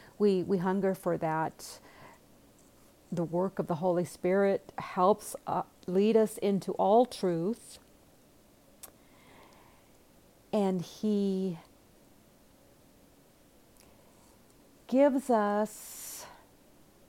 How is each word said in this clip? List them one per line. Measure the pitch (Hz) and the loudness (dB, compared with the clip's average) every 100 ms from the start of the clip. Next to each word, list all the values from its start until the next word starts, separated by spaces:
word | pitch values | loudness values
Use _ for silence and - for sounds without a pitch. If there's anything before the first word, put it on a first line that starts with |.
| - - | -16 0
we, | 208 185 | 2 2
we | 175 196 | 0 -2
hunger | 185 196 190 185 | 0 0 0 -2
for | 180 165 | -2 -2
that. | 160 160 160 - - - - - - - - - - - - - - - - | -2 -2 -4 -6 -16 -18 -20 -20 -20 -20 -20 -20 -20 -20 -20 -20 -20 -20 -8
The | 175 | -4
work | 160 170 190 - | -2 -2 -2 -4
of | 175 | -4
the | 156 | -2
Holy | 185 175 | 0 0
Spirit | 170 - 180 196 196 190 - - | -2 -4 0 2 2 0 -4 -14
helps, | - 196 185 208 - - - | -8 2 2 2 -2 -12 -4
uh, | 175 - - - | -4 -4 -10 -2
lead | 185 214 226 | 2 4 4
us | 214 - | 2 0
into | 202 196 - | -2 0 -2
all | - 190 226 254 | 0 4 6 4
truth, | - 180 165 180 233 - - - - - - _ - - _ _ - - - - - - - - - - - - - - - - - _ | 0 -2 0 -2 -4 -10 -20 -20 -20 -20 -20 _ -20 -20 _ _ -20 -20 -20 -20 -20 -20 -20 -20 -20 -20 -20 -20 -20 -20 -20 -20 -20 _
and | 214 190 185 | 0 0 0
he | 156 - 214 202 196 190 190 165 - - - - - - - _ - - - - - - - - - _ _ - - - - - - - - - - - - _ - | -6 -6 -2 0 0 0 -2 -6 -12 -20 -20 -20 -20 -20 -20 _ -20 -20 -20 -20 -20 -20 -20 -20 -20 _ _ -20 -20 -20 -20 -20 -20 -20 -20 -20 -20 -20 -20 _ 0
gives | 254 285 262 - | 4 4 4 2
us, | 220 208 208 214 - - - - - - - - - - - - - | 2 2 0 -2 -6 -18 -16 -16 -16 -18 -20 -20 -20 -20 -20 -20 -20